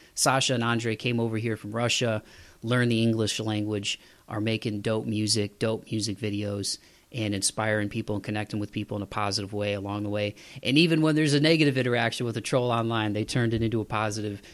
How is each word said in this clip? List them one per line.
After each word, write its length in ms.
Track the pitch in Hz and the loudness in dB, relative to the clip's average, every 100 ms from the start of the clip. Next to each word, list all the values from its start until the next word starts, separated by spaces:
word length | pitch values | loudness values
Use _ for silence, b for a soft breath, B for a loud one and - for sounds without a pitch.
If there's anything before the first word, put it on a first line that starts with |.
| B - | B 0
Sasha 360 | 147 131 131 | 2 2 2
and 100 | 123 | 0
Andre 320 | 117 117 113 110 | 0 0 0 -2
came 240 | 123 117 | -2 0
over 160 | 117 110 | 0 -2
here 220 | 117 107 | -2 -4
from 160 | 104 | -6
Russia, 500 | 110 120 - 120 107 - B B B | -2 0 2 0 -2 -6 B B B
learned 260 | 113 123 120 | 0 2 4
the 140 | 113 | 4
English 340 | 117 113 104 - | 4 2 0 0
language, 580 | 110 107 104 104 98 - B B B | -2 -2 -2 -2 -4 -6 B B B
are 100 | 110 | -4
making 400 | 110 110 117 104 | -2 -2 -2 -2
dope 260 | 113 110 110 | -2 -2 0
music, 540 | 107 107 107 104 - | 0 0 0 0 -2
dope 320 | 113 110 - | -2 -2 -4
music 260 | 110 104 95 | -4 -4 -4
videos, 600 | 107 101 104 101 98 - B B B | -4 -4 -4 -4 -4 -6 B B B
and 240 | - 107 98 | -6 -4 -2
inspiring 540 | - - 110 107 104 | -2 0 0 0 0
people 260 | 113 107 104 | -4 -4 -4
and 80 | |
connecting 380 | - 104 104 107 | -4 -4 -4 -4
with 100 | 104 | -4
people 240 | 107 101 104 | -6 -6 -6
in 80 | |
a 20 | 95 | -6
positive 460 | 110 101 101 98 | -4 -2 -2 -4
way 220 | 101 104 | -2 -2
along 300 | 101 98 104 | -2 -4 -4
the 60 | 104 | -2
way. 260 | 104 104 - B B | -2 -2 -4 B B
And 140 | - 143 | 2 4
even 240 | 170 160 | 4 4
when 160 | 156 151 | 4 4
there's 160 | 156 | 4
a 80 | 143 | 4
negative 360 | 156 165 147 131 | 6 6 4 4
interaction 480 | 123 120 117 - 120 | 2 2 0 0 -4
with 120 | 113 | -4
a 40 | |
troll 300 | - 135 123 | 0 0 2
online, 400 | 117 113 113 107 | 0 0 0 0
they 140 | 104 110 | 0 0
turned 280 | 127 117 | 0 2
it 80 | 113 | 2
into 200 | 113 110 | 0 0
a 40 | 104 | -2
positive 560 | 107 107 107 104 101 - | -2 -2 -2 -6 -6 -12